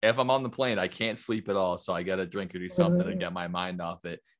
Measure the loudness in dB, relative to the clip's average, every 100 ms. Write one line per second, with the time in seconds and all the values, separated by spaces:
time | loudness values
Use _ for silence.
0 | 4 4 4 2 2 0 0 2 0 0
1 | -4 -4 -2 -4 0 2 2 0 -2 -4
2 | 0 -2 -2 -4 -6 -6 -6 2 4 4
3 | 2 -2 -4 -4 -4 -2 -4 -4 -6 -6
4 | -8 -10 _ _